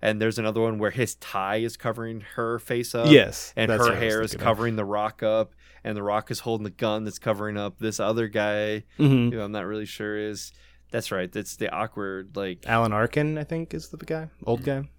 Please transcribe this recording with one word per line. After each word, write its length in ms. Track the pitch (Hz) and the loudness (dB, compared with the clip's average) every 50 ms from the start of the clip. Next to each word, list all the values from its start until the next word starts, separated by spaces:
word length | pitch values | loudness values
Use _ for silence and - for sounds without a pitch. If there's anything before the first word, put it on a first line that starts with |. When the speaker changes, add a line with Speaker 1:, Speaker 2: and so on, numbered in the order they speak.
Speaker 1:
and 200 | - 110 107 107 | 2 2 2 2
there's 180 | 110 113 110 113 | 2 0 0 0
another 200 | 110 110 107 113 | -2 0 2 2
one 160 | 113 113 110 107 | 2 2 2 0
where 140 | 104 104 | 0 -2
his 240 | 95 117 123 107 - | 0 0 -2 -2 -2
tie 420 | _ - - - 101 95 95 101 110 | _ -12 -6 -4 -4 -2 0 0 0
is 200 | 113 117 110 - | -2 -2 -6 -4
covering 440 | - 120 110 113 113 113 113 113 104 - - | -4 -4 -4 -4 -6 -8 -8 -10 -12 -12 -6
her 240 | - 117 113 117 117 | -4 -2 -2 -2 -4
face 340 | - - 123 120 120 - - | -4 -2 -2 -2 -2 -2 -2
up, 140 | 120 117 131 | 2 6 10
Speaker 2:
Yes, 440 | 151 139 104 - - - - - - | 10 10 10 8 0 -8 -10 -8 -2
Speaker 1:
and 140 | - 113 110 | 0 2 2
Speaker 2:
that's 100 | 117 107 120 | 4 4 4
Speaker 1:
her 80 | 120 | 4
Speaker 2:
what 0 | |
I 140 | 113 - 117 | 4 2 2
was 80 | 113 107 | 0 2
Speaker 1:
hair 80 | 110 | 0
is 100 | 110 110 | 0 -2
Speaker 2:
thinking 160 | - - - 117 | -4 -2 2 2
of. 80 | 113 | 2
Speaker 1:
covering 200 | 104 113 117 113 | 2 2 -2 0
The 100 | 110 104 | -2 -2
Rock 380 | 98 104 104 104 107 - - - | -2 -2 -2 -2 -2 -4 -2 0
up, 300 | 110 110 110 110 - _ - - - - - - | 2 2 2 2 0 _ -20 -20 -20 -20 -10 -6
and 120 | 113 107 104 | -6 -4 -2
The 60 | 101 | -2
Rock 260 | 101 101 107 107 - | 0 0 0 0 -2
is 80 | 123 - | -8 -6
holding 220 | - 120 113 110 107 | -2 -2 -2 -2 -2
the 60 | 104 | -6
gun 340 | 90 _ 127 110 107 107 110 | -6 _ 0 0 0 0 -2
that's 140 | 107 95 - | -6 -8 -6
covering 380 | - 113 110 98 104 107 104 104 | 0 0 0 0 0 -4 -4 -4
up 220 | 104 101 95 - | -4 -6 -6 -4
this 200 | 110 110 104 - | -4 -4 -2 0
other 280 | 104 101 113 117 117 110 | 0 0 2 2 0 0
guy, 560 | 101 110 104 107 104 104 107 107 107 107 98 _ - - | 0 0 2 2 2 0 0 -2 -2 -4 -6 _ -2 2
Speaker 2:
Mm-hmm. 300 | 151 143 135 127 120 120 120 | 4 6 6 6 4 2 0
Speaker 1:
who 80 | 113 | -2
I'm 100 | 104 101 | -6 -4
not 140 | 104 107 95 | -4 -6 -4
really 200 | 92 107 107 107 | -4 -6 -6 -6
sure 320 | 98 - - 107 104 104 107 | -8 -8 -6 -6 -4 -4 -4
is. 340 | 107 107 104 98 - - - - - - - - - - | -4 -6 -6 -8 -12 -14 -16 -20 -20 -20 -20 -20 -20 -6
That's 200 | - 113 113 - | -6 -4 -4 -2
right. 200 | - 95 92 90 | -2 -2 -4 -4
That's 240 | - 107 101 - - | -4 -6 -6 -6 -6
the 140 | - 120 101 - | -4 -4 -4 -2
awkward, 600 | 85 107 110 - - 101 98 95 95 92 - - | -2 -4 -4 -4 -6 -6 -6 -6 -8 -10 -10 -8
like, 300 | 98 101 95 90 87 - - | -6 -6 -6 -6 -8 -4 0
Speaker 2:
Alan 260 | 117 113 117 113 107 | 2 4 4 4 4
Arkin, 440 | 107 110 120 - 151 147 151 156 151 | 2 2 2 2 0 0 0 0 -4
I 60 | 147 | -6
think, 280 | - 170 165 165 165 - | -4 -4 -6 -6 -6 -8
is 160 | 160 156 - | -10 -10 -10
the 80 | - 156 | -14 -14
guy, 320 | - - 160 160 160 160 - - - | -8 -6 -6 -6 -6 -10 -14 -12 -2
old 180 | - 117 120 127 | -2 0 0 0
guy. 260 | 143 139 135 135 139 - | -2 -2 -2 -4 -8 -12